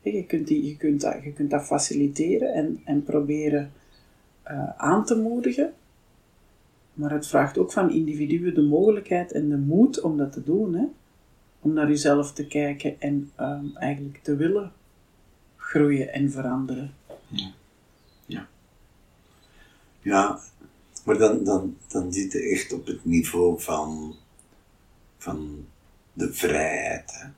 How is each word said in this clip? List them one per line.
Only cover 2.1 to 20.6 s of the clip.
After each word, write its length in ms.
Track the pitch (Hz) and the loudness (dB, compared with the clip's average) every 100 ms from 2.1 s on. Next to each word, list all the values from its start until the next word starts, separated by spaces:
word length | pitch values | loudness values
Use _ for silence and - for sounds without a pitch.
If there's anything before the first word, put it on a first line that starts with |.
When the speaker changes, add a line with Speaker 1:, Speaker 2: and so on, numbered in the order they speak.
| 143 160 - - | 0 0 2 2
Speaker 1:
en, 260 | - 156 160 | 0 -2 -4
en 180 | - 147 | 0 -2
proberen, 720 | 143 151 143 151 151 147 143 - _ _ _ _ _ _ | 2 0 0 0 0 0 -2 -14 _ _ _ _ _ _
eh, 360 | - 143 - - | -10 -6 -6 -2
aan 260 | 285 220 | 2 2
te 120 | - 226 | 4 0
moedigen. 560 | 220 240 247 262 330 - _ _ _ _ _ _ _ _ _ _ _ | 2 0 0 0 -2 -4 _ _ _ _ _ _ _ _ _ _ _
Maar 160 | - 147 | -6 -4
het 160 | 151 - | -4 0
vraagt 320 | - 143 - | 2 2 0
ook 140 | 180 | 0
van 180 | - 180 | 2 2
individuen 640 | 165 156 151 147 170 175 | 2 0 -2 0 0 2
de 80 | 156 | 4
mogelijkheid 680 | 147 151 208 208 - 175 175 | 4 6 6 4 0 -2 0
en 160 | 151 147 | -2 0
de 80 | 143 | 0
moed 440 | 139 175 262 - | 2 6 6 4
om 160 | 170 151 | -2 -2
dat 160 | 135 | -2
te 100 | - | -4
doen, 320 | 127 185 214 | -2 0 0
hè. 100 | 175 294 - _ _ _ _ _ _ | -2 -2 -6 _ _ _ _ _ _
Om 120 | 151 | -2
naar 160 | 156 147 | 2 2
jezelf 440 | 147 147 143 143 | 2 4 2 2
te 140 | - 143 | -8 -6
kijken 540 | 147 147 143 147 - | -2 -2 -2 -6 -4
en, 300 | 143 143 143 - | -2 -2 -4 -6
ehm, 280 | 143 143 143 | -6 -6 -8
eigenlijk 440 | 143 131 139 139 - | -6 -4 -4 -8 -10
te 140 | - 143 | -4 0
willen 360 | 165 202 196 - _ _ _ _ _ _ _ _ | 2 0 -4 -14 _ _ _ _ _ _ _ _
groeien 560 | - 151 147 139 131 | -2 2 4 4 0
en 180 | 139 139 | 0 0
veranderen. 640 | 135 127 131 131 127 143 - _ - _ | 0 -4 -2 -4 -6 -8 -14 _ -20 _
Speaker 2:
Ja. 240 | - 98 - _ _ _ _ _ _ - | -10 -10 -16 _ _ _ _ _ _ -14
Ja. 220 | - - _ _ _ _ _ _ _ _ _ _ - - _ _ _ | -12 -12 _ _ _ _ _ _ _ _ _ _ -20 -20 _ _ _
Ja, 380 | 98 98 101 - - _ | 2 2 2 -2 -12 _